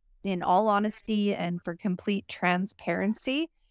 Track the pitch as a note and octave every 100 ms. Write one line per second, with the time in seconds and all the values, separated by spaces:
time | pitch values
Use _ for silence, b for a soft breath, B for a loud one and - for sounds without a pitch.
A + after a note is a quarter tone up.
0 | _ _ G3 F3+ F3 F3+ A3 G3+ G#3+ -
1 | - G#3+ G3+ - F3 F3 - E3+ G3+ F3+
2 | - G3 - - F3+ F3+ G3 - - F3
3 | G3 A3 - C#4 D#4+ _ _